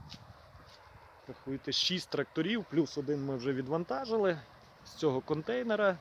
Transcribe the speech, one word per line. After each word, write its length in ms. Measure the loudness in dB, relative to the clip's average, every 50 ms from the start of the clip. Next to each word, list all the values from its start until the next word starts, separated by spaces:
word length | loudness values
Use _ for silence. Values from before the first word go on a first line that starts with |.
| -16 -16 -16 -16 -16 -20 -20 -20 -20 -20 -20 -20 -20 -20 -20 -20 -20 -20 -20 -20 -20 -20 -20 -18 -16 -16
рахуйте, 440 | -16 -10 -6 -6 -6 -4 -4 -2
шість 380 | 0 0 0 0 0 -2 -2 -2
тракторів, 540 | -2 -2 -2 0 -2 -2 0 0 0 -2 -2 0
плюс 280 | 2 2 2 2 -2 -2
один 260 | -2 0 -2 0 -2
ми 120 | -2 -2
вже 160 | -2 0 0
відвантажили 880 | 0 0 -2 -2 -2 -2 -2 -2 -4 -4 -2 0 2 2 4 4 2 0 -4 -14 -20 -20 -20 -20 -20 -20 -20
з 60 | -18
цього 300 | -4 0 2 2 2 2
контейнера. 800 | 0 0 -2 -2 0 -2 -2 -2 0 0 2 4 4 4 2 2